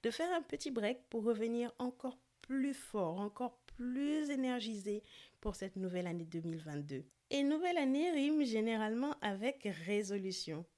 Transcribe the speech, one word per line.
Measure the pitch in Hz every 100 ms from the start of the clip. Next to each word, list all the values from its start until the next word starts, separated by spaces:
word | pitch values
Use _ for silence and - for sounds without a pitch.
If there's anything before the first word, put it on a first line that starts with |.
de | 233
faire | 226 339
un | 349
petit | 320 285 294
break | 240 208 254 -
pour | 233
revenir | 214 220 226 233 240 -
encore | 247 254 254 254 _ _
plus | - 269 269
fort, | 269 - 214 175 180
encore | 202 - 247 - - -
plus | 247 254 285 302 294
énergisé | 277 254 247 220 208 202 208 - - - _
pour | 214 190
cette | 190 190
nouvelle | 190 180 180
année | 170
deux | 165 170
mille | 165 165
vingt-deux. | 156 147 147 135 139 _ _
Et | 277
nouvelle | 277 311 359 349
année | 269 277 349
rime | 311 285 311 269
généralement | 220 220 226 214 226 277 302
avec | 214 196 233 277 208 160
résolution. | 165 208 196 202 190 180 - 156 170